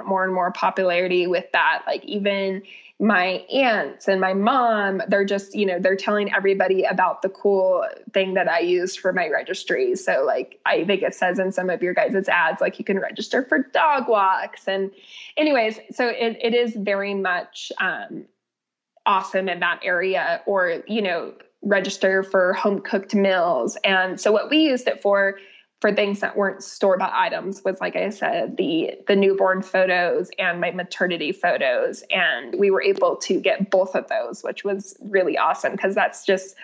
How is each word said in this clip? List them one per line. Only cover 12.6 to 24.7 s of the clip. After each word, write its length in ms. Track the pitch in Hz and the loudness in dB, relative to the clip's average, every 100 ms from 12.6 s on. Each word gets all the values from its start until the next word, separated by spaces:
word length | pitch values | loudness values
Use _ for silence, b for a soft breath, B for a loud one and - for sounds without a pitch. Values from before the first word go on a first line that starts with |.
like, 180 | 180 - | -4 -4
you 60 | |
can 160 | 214 190 | -4 -4
register 440 | - - 220 247 | -4 -8 -6 -4
for 200 | 269 311 - | -2 -2 -2
dog 360 | - 320 277 247 | 0 2 2 2
walks. 600 | 214 190 170 202 - - | 2 2 0 -4 -8 -6
And 240 | 196 196 B B B B - | -4 -4 B B B B 0
anyways, 440 | 302 262 220 220 - | 2 2 0 -4 -8
so 160 | - 247 | -4 -2
it, 320 | - 233 208 | 0 -2 -2
it 140 | 233 | 0
is 220 | 240 233 220 | 2 0 -2
very 380 | 202 196 202 | -2 -2 -2
much, 580 | 196 190 175 - - - - | -2 -2 -2 -6 -12 -12 -4
um, 460 | 185 131 101 - - _ _ _ _ _ _ _ - | -4 -4 -8 -14 -16 _ _ _ _ _ _ _ 0
awesome 420 | 190 185 190 190 | 0 0 -4 -2
in 100 | 175 | -2
that 220 | 175 170 | -2 -2
area, 580 | 185 180 185 180 139 - - | -2 0 0 0 0 -2 0
or, 380 | 196 175 160 - | 0 0 -2 -4
you 160 | 214 | -4
know, 320 | 190 170 117 - - _ | -2 -4 -6 -12 -20 _
register 600 | 202 196 196 - 190 190 | -2 0 0 0 2 2
for 300 | 190 190 180 | 2 2 2
home 280 | 196 208 196 | 2 0 -2
cooked 340 | - 196 190 | -2 -4 0
meals. 640 | 202 196 185 170 135 156 - | 0 2 2 2 0 -2 -2
And 360 | 196 190 185 175 | 2 2 0 0
so 100 | 214 | 2
what 200 | 208 - | 2 2
we 80 | - | 4
used 280 | 294 | 4